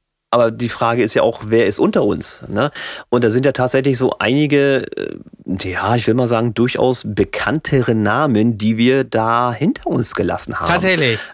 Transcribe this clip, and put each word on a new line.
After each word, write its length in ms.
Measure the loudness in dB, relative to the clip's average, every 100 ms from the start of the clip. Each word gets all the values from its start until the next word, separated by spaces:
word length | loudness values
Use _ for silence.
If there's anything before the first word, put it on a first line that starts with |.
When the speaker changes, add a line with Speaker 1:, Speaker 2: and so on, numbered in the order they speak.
| _ _ _
Speaker 1:
aber 200 | 2 2
die 180 | 0 -6
Frage 340 | -2 -2 0
ist 120 | 0
ja 80 | 2
auch, 180 | 0 0 0
wer 200 | 2 2
ist 120 | 2
unter 240 | 0 2
uns, 380 | 0 -2 -6 -12 -8
ne? 220 | -2 -2 -4 -14 -14 -2
Und 160 | 2
da 60 | 2
sind 160 | 2 2
ja 60 |
tatsächlich 440 | 2 0 2 0 2
so 200 | 0 0
einige, 680 | 0 2 2 2 2 0 -2 -8
äh, 200 | -8 -10 -16 -16 -8 -6 -6
ja, 260 | -4 0 0
ich 100 | 2
will 60 |
mal 140 | 0 2
sagen, 240 | 0 0
durchaus 500 | 0 0 2 0 0 -2
bekanntere 880 | -2 -2 -2 -4 -4 0 0 2
Namen, 640 | 2 2 2 2 2 2 2
die 180 | 0 2
wir 280 | 2 2
da 500 | 0 0 0 2 0
hinter 320 | 0 -2 -2 -2
uns 280 | -2 -2
gelassen 460 | -2 -2 -4 -6 -6
haben. 60 | -2
Speaker 2:
Tatsächlich? 500 | 0 2 2 0 -2 -6